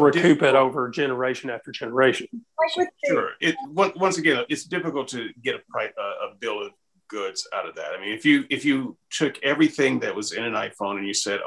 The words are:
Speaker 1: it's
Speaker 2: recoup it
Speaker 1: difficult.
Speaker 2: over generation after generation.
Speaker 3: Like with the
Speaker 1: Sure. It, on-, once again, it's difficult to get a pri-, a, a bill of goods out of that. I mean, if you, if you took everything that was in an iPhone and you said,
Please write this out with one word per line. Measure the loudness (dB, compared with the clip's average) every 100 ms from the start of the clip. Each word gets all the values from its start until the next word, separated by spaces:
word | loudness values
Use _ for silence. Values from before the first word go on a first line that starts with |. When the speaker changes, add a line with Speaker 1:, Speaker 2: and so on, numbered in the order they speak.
| 8
Speaker 1:
it's | 6
Speaker 2:
recoup |
it | 6 6
Speaker 1:
difficult. | 6 6
Speaker 2:
over | 4 0 -4
generation | -2 -2 0 -2 -2 -6
after | -8 -10
generation. | -10 -2 4 4 4 -4
Speaker 3:
Like | -14 -10 -2 0 0
with | -2 -2
the | -2
Speaker 1:
Sure. | 0 -2 -2
It, | -2 -2 -4
on-, | 0 0 2
once | 0 2
again, | 2 2 -2
it's | -6
difficult | -6 -6 -4 -4 -6
to | -8 -10 -8
get | -6
a | -6 _
pri-, | -6 -6 -6
a, | -8 -6 -10
a | -8
bill | -6 -6
of | -8 _ _ _ -12
goods | -8 -6 -8 -8
out | -6 -8
of | -8
that. | -10 -8
I |
mean, | -8
if | 0 4
you, | 4 2
if | -4 0
you | 0 -2 -10 -10
took | -2 -2 0
everything | 0 4 2 4 2 2
that | -2
was | -4 -6
in | -6
an | -4
iPhone | -4 -6 -6 -6 -4
and | -2
you |
said, | -2 -2 -4